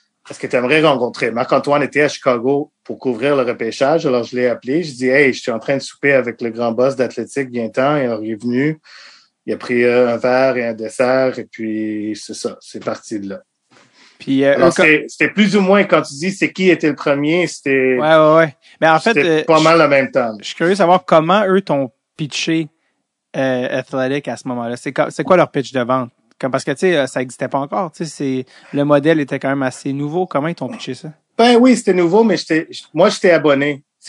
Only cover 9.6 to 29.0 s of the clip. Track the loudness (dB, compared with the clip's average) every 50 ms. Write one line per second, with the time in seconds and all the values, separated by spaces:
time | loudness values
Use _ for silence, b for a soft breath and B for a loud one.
9.6 | -6 -4 0 2 2 4 4 4 2 2 0 0 0 2 2 4 2 2 2 0
10.6 | -4 -4 -6 -6 -8 -10 -4 -2 0 2 2 2 2 0 -2 -4 -12 -14 _ -10
11.6 | -8 -6 -4 -4 -4 -4 -6 -6 -6 -8 -8 -10 -10 -14 -14 -8 -8 -8 -8 -8
12.6 | _ -18 -16 -10 -8 -8 -8 -8 -10 -10 -10 -8 -8 -8 -12 -12 _ _ _ _
13.6 | _ _ b b b b b b b b b b -6 -2 0 2 4 4 2 2
14.6 | 0 -4 0 0 4 4 4 2 0 -4 -4 -2 -2 -2 2 2 2 2 4 2
15.6 | 2 4 4 2 4 2 2 0 0 -2 -8 -8 -6 -6 -4 -2 -4 -4 -2 0
16.6 | 2 2 2 4 2 -2 -2 -2 -2 -2 0 0 0 0 0 0 -2 -2 -6 -6
17.6 | -4 -2 0 0 2 2 0 0 2 4 4 6 6 6 6 4 4 2 0 _
18.6 | b b b b 2 4 4 4 2 2 0 2 2 2 2 0 2 2 2 4
19.6 | 6 6 6 6 4 4 4 2 2 2 0 -2 -2 -2 -4 -10 -14 -14 -8 -2
20.6 | 0 0 2 2 4 4 4 2 2 4 2 4 4 4 2 2 2 2 2 0
21.6 | 0 0 -2 -2 -2 -4 _ _ _ _ _ -10 -10 -8 -6 -6 -4 -2 -2 -2
22.6 | -2 -6 _ _ _ _ _ _ _ _ _ _ _ _ -6 -2 -2 0 0 0
23.6 | -2 -2 -4 -4 -6 -4 -4 -4 -2 -2 -2 -4 -4 -6 -10 -10 -8 -8 -8 -6
24.6 | -6 -6 -8 -8 -8 -8 -4 -4 -4 -4 -4 -6 0 4 4 4 4 2 0 -6
25.6 | -6 -4 -4 -4 -2 0 0 -2 -2 -6 _ _ _ _ _ -8 -8 -4 -4 -4
26.6 | -4 -4 -6 0 0 2 2 2 0 -2 -2 -6 -6 -6 -8 -10 -10 -4 -4 -4
27.6 | -6 -4 -6 -6 -6 -6 _ -10 -12 -10 -8 -6 -4 -4 -4 -4 -6 b b b
28.6 | b b -4 -2 0 2 2 2